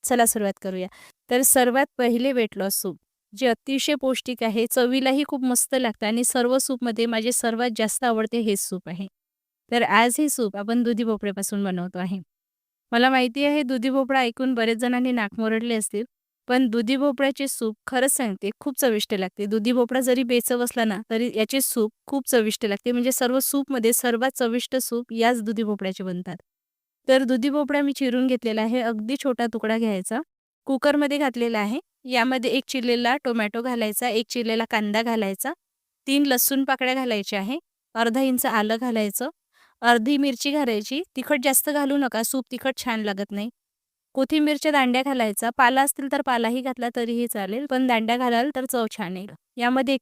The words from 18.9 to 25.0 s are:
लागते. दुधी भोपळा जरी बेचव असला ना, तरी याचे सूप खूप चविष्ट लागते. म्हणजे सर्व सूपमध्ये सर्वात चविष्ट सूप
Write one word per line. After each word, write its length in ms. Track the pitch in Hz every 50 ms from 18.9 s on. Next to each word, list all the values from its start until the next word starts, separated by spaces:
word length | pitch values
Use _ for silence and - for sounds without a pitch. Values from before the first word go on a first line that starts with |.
| 220 214 - - 220
लागते. 320 | 185 185 180 _ - 202
दुधी 260 | 202 220 220 208 240
भोपळा 300 | 240 254 240 233 254 262
जरी 220 | 247 254 247 254 262
बेचव 400 | 240 247 240 - - 247 240 240
असला 200 | 240 - 247 226
ना, 160 | 220 190 202 220 -
तरी 200 | 226 220 240 240 -
याचे 260 | 220 220 - 277 269
सूप 300 | 254 - - 240 214 226 - _ -
खूप 220 | - 277 277 262 -
चविष्ट 360 | 269 233 214 214 - - 240
लागते. 260 | 208 196 - - 240
म्हणजे 200 | 247 247 240 262
सर्व 280 | 254 - 254 240 254 269
सूपमध्ये 520 | 262 - - 277 269 - 269 247 220 233 240
सर्वात 440 | - - 240 233 220 247 269 -
चविष्ट 380 | - 247 233 233 247 - - 269
सूप 360 | 254 - - 240 240